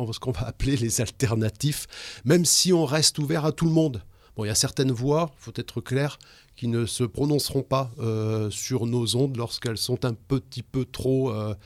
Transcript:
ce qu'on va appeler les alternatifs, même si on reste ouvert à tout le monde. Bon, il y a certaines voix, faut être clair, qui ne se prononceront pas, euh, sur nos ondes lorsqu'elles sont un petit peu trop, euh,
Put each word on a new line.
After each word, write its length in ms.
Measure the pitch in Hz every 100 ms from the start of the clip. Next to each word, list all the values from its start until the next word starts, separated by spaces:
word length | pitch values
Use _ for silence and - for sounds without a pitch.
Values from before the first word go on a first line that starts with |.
| 113
ce 80 | -
qu'on 120 | 127
va 140 | - 113
appeler 300 | - 135 135
les 260 | 117 104
alternatifs, 840 | 110 - 127 110 110 - 147 - - - - -
même 220 | 120 180 165
si 260 | - 180
on 140 | 175 143
reste 320 | 156 147 -
ouvert 260 | 143 160
à 80 | 151
tout 140 | 151 165
le 60 |
monde. 320 | 160 156 110 - - - -
Bon, 80 |
il 40 | 104
y 20 |
a 60 | 107
certaines 340 | 139 - 135
voix, 420 | 117 135 151 165 -
faut 140 | -
être 260 | - - 120
clair, 380 | - 131 143 - - - _ -
qui 100 | 120
ne 200 | 117 117
se 180 | -
prononceront 580 | 120 - 143 147 - 135
pas, 300 | 131 135 123 120
euh, 500 | 113 110 110 110 107
sur 360 | - - 127 117
nos 280 | 120 113
ondes 220 | 123 139 120
lorsqu'elles 420 | 117 - 120 107
sont 260 | - 123
un 80 | 127
petit 520 | 110 - 135 - 120
peu 200 | - 135
trop, 460 | 123 - 127 135 131
euh, 240 | 107 107 104